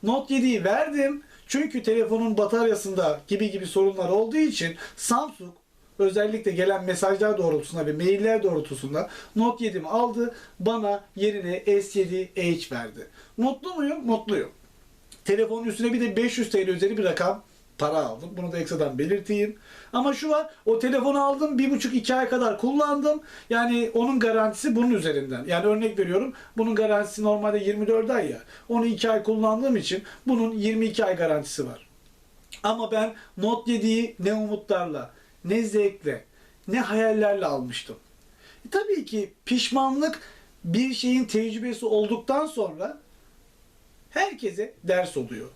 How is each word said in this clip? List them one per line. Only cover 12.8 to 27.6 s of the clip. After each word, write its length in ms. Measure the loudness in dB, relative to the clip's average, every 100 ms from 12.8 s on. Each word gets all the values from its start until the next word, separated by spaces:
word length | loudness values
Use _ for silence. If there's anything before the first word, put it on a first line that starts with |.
| -8 -14 -20 -20 -18 -2
Mutlu 360 | -2 -2 -8
muyum? 320 | -4 -2 -2 -2
Mutluyum. 460 | -2 0 -4 -4 -12 -20 -20 -20 _ _ -12 -2
Telefonun 400 | 2 2 0 -4
üstüne 280 | -2 0
bir 80 | 2
de 160 | 0 0
beş 200 | 0 0
yüz 120 | 0
T 180 | 0 0
L 20 |
üzeri 280 | 2 0 2
bir 60 |
rakam 400 | 0 2 0 -2 -10 -20 _ _
para 200 | 0 0
aldım. 320 | -2 -6 -12 -8
Bunu 140 | -6
da 60 | -6
ekstradan 420 | -4 -2 -2 -2
belirteyim. 560 | 0 0 0 -2 -2 -4 -20 -20 -6
Ama 200 | 0 0
şu 160 | 0 0
var, 200 | 0 0 -4 0
o 140 | 2
telefonu 440 | 2 2 2 2
aldım, 340 | 2 2 0 2
bir 140 | 2
buçuk, 240 | 2 0 -2
iki 200 | 0 0
ay 140 | 2
kadar 280 | 2 0 0
kullandım. 640 | 0 2 2 2 0 0 -4 -20 -2
Yani 420 | 0 2 0 0
onun 260 | 0 2 2
garantisi 560 | 2 2 2 0 0 2
bunun 160 | 4
üzerinden. 540 | 2 2 -2 -4 -8 -2
Yani 180 | 0 2
örnek 340 | 2 0 0
veriyorum, 340 | 2 2 0 -6 -12 -2
bunun 180 | 0 2
garantisi 480 | 2 2 0 -2
normalde 340 | 0 2 2
yirmi 300 | 0